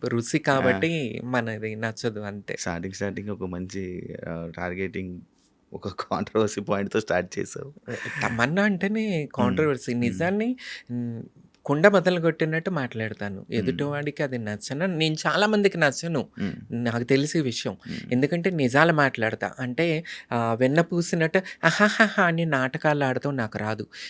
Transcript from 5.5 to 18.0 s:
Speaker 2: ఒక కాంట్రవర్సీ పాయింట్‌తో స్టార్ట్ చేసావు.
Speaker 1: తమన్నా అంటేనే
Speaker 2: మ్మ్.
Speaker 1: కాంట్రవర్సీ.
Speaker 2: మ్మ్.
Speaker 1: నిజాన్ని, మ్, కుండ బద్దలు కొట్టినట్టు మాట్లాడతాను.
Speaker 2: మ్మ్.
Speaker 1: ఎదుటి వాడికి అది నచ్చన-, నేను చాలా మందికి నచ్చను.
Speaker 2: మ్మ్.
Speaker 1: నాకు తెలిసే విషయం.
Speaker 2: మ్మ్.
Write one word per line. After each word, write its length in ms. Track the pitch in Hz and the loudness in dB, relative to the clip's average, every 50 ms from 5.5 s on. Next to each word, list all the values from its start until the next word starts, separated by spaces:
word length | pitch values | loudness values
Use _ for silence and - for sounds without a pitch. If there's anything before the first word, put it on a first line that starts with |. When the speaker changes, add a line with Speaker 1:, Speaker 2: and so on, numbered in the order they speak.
| _ _ _ _ - | _ _ _ _ -14
Speaker 2:
ఒక 160 | - - 101 | -10 -8 -8
కాంట్రవర్సీ 720 | 90 - - - 110 80 104 - - 110 110 104 - - | -8 -8 -6 -4 -2 -2 -2 0 2 2 2 2 0 -4
పాయింట్‌తో 400 | 101 - 107 98 101 98 - 110 | -4 -2 -2 -2 -2 0 -2 -2
స్టార్ట్ 380 | - - - 90 90 90 - 101 | 0 0 0 0 0 -2 -4 -6
చేసావు. 340 | 98 - - - 135 135 151 - _ - 120 - - 127 - 143 120 | -6 -6 -6 -10 -12 -12 -14 -16 _ -12 -10 -8 -8 -8 -6 -4 -2
Speaker 1:
తమన్నా 380 | 104 120 113 117 131 160 196 202 | -2 0 2 2 2 4 4 2
అంటేనే 560 | 214 202 175 190 196 214 220 220 214 190 160 | 2 2 2 0 0 0 0 0 0 0 -2
Speaker 2:
మ్మ్. 100 | 147 - - | -2 -2 -2
Speaker 1:
కాంట్రవర్సీ. 600 | - 123 - - 170 156 151 139 123 - - 120 | 0 2 2 4 4 2 2 2 0 -2 -2 0
Speaker 2:
మ్మ్. 60 | 120 | 0
Speaker 1:
నిజాన్ని, 560 | 120 120 - - 160 180 196 208 220 240 254 254 - - - - - - 123 | 0 0 0 0 0 0 0 0 0 -2 -2 -4 -8 -14 -14 -14 -10 -6 -6
మ్, 280 | 120 120 120 117 117 - - _ _ - _ _ _ - | -4 -4 -4 -6 -8 -10 -14 _ _ -20 _ _ _ -2
కుండ 240 | - 143 147 165 208 | 0 2 6 6 8
బద్దలు 320 | 202 190 170 185 185 175 | 8 6 4 4 2 2
కొట్టినట్టు 500 | 160 165 160 - 170 156 156 165 160 190 | 2 2 2 2 0 0 0 -2 -2 -2
మాట్లాడతాను. 640 | 185 156 131 120 - 117 110 107 107 - 104 101 98 | -2 -2 -4 -4 -4 -4 -4 -4 -4 -6 -8 -8 -8
Speaker 2:
మ్మ్. 180 | 95 - - - | -10 -8 -6 -4
Speaker 1:
ఎదుటి 320 | 117 98 127 - - 143 | -2 0 0 -2 -2 -2
వాడికి 380 | 143 143 143 143 147 139 - 156 | -4 -4 -4 -6 -6 -4 -4 -4
అది 160 | 135 131 120 | -4 -4 -4
నచ్చన-, 480 | 113 107 107 98 - - 135 143 175 | -6 -6 -6 -6 -8 -8 -6 -4 -2
నేను 300 | 196 180 156 160 160 156 151 - | -2 0 0 0 0 0 0 0
చాలా 200 | 160 151 175 208 | 0 2 2 2
మందికి 320 | 214 214 208 202 202 - 175 | 4 4 4 4 2 2 4
నచ్చను. 500 | 160 143 127 - - 170 165 139 107 - - - | 2 2 2 0 -4 -4 -2 -2 -4 -4 -6 -6
Speaker 2:
మ్మ్. 120 | 101 95 - - - - | -4 -4 -4 -6 -10 -8
Speaker 1:
నాకు 340 | - 117 120 120 113 117 120 | -6 -4 -2 -2 -2 0 2
తెలిసే 360 | - 135 135 139 156 - 175 | 4 4 4 4 2 0 0
విషయం. 320 | 151 127 117 - - 123 95 | 0 0 -2 -4 -4 -6 -6
Speaker 2:
మ్మ్. 400 | - - - - - | -6 -8 -10 -10 -8